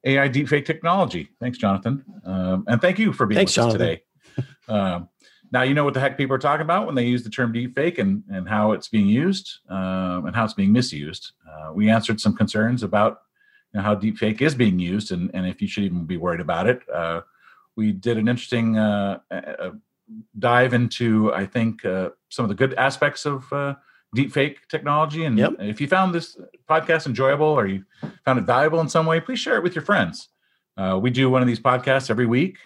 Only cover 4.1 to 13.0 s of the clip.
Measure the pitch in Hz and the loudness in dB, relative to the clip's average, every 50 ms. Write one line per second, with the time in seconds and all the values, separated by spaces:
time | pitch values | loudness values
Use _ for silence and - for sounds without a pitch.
4.1 | _ _ _ _ - - 131 - - _ _ - 110 104 98 95 90 87 87 - | _ _ _ _ -8 -8 -8 -8 -10 _ _ -4 -2 0 0 0 -2 -4 -8 -12
5.1 | _ _ _ _ _ _ _ _ - 123 127 131 139 147 147 143 131 131 135 139 | _ _ _ _ _ _ _ _ 0 0 2 2 2 2 2 2 0 0 0 0
6.1 | 131 - 143 131 135 131 - 143 147 151 156 151 170 196 220 208 156 127 120 120 | 0 -2 -2 0 0 0 2 0 0 0 0 0 0 0 0 -2 -2 0 2 2
7.1 | 123 123 - 107 - - 123 117 113 117 123 123 123 - 143 175 180 - 110 98 | 0 0 -2 -6 -4 -2 -2 -2 -2 -4 -6 -4 -2 0 0 0 0 0 0 0
8.1 | 95 104 - - 98 92 90 92 107 104 107 107 107 - - - - 110 101 98 | 0 -2 -4 -8 -8 -8 -6 -2 0 2 2 2 2 0 -4 -2 0 2 4 4
9.1 | 107 123 156 190 196 190 - - - - _ _ 92 95 95 92 92 95 92 90 | 4 4 2 0 -2 -2 -6 -14 -20 -20 _ _ -8 -6 -4 -4 -4 -2 -2 -2
10.1 | 90 90 87 90 - 117 113 107 - - 98 98 107 123 127 - - 73 73 76 | -4 -4 -6 -4 -2 -2 -2 -2 0 0 4 4 4 4 4 0 -4 -8 -10 -10
11.1 | - - - - _ _ _ 78 78 78 78 78 78 92 104 107 113 113 110 - | -12 -14 -16 -20 _ _ _ -20 -18 -14 -14 -10 -4 0 2 4 4 4 2 0
12.1 | 113 107 - 107 - - 107 98 - 107 110 117 127 120 107 92 - 104 | -4 0 0 0 2 2 0 0 0 0 0 0 0 -2 -4 0 2 2